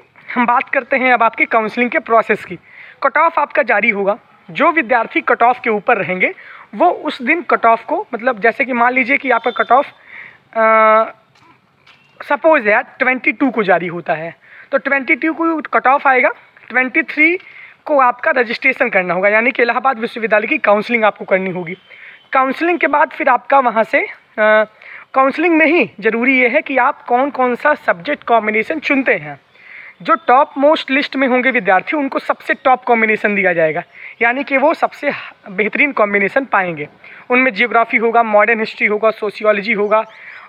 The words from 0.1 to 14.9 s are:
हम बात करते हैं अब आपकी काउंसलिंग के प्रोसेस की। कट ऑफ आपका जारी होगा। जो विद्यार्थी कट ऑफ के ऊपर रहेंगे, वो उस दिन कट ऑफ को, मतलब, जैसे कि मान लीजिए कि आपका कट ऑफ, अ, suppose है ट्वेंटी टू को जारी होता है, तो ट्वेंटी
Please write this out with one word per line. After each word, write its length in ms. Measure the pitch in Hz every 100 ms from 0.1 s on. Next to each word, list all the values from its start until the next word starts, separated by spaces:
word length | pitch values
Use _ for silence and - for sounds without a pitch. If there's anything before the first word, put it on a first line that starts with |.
| _ - -
हम 100 | 233
बात 240 | 247 262
करते 280 | 285 240 269
हैं 160 | 254
अब 100 | 240
आपकी 220 | 226 - -
काउंसलिंग 440 | 233 220 240 240
के 100 | 320
प्रोसेस 460 | - 226 208 208 -
की। 140 | 170 _ - - -
कट 140 | 269 294
ऑफ 220 | 320 320
आपका 240 | 294 -
जारी 260 | 247 214 226
होगा। 300 | 202 196 220 _ _ -
जो 200 | 165 302
विद्यार्थी 500 | 320 226 247 226 330
कट 220 | - 247
ऑफ 160 | 233 240
के 60 | 240
ऊपर 280 | 214 - 226
रहेंगे, 360 | 165 185 247 392 - - - 208
वो 140 | 339
उस 300 | - 302 -
दिन 200 | 247 339
कट 240 | 254 220 233
ऑफ 180 | 226
को, 240 | - 320 427
मतलब, 260 | 226 240 226
जैसे 260 | 226 220 262
कि 80 |
मान 200 | 247 240
लीजिए 240 | 262 233 277
कि 140 | 269
आपका 200 | 233 254
कट 200 | 220 -
ऑफ, 140 | 240 294 - - - - - _ 226
अ, 460 | 220 220 220 220 220 - _ _ _ _ _ _ _ _ _ _
suppose 440 | - 285 330 311 214
है 160 | 214
ट्वेंटी 480 | 262 - 254 254 -
टू 180 | 233 269
को 140 | 233
जारी 240 | 190 175 180
होता 260 | 175 165
है, 220 | 156 165 - - - -
तो 60 | 277
ट्वेंटी 380 | 269